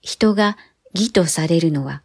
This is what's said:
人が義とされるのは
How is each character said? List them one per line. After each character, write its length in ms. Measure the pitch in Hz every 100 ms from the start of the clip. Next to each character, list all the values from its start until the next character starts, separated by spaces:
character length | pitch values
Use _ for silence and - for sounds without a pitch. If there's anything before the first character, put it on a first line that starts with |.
人 320 | - - 220
が 240 | 202 208 208 - _ _
義 180 | 170 214
と 140 | -
さ 220 | 170 - 160
れ 120 | 165
る 140 | 165
の 140 | 147 135
は 160 | 139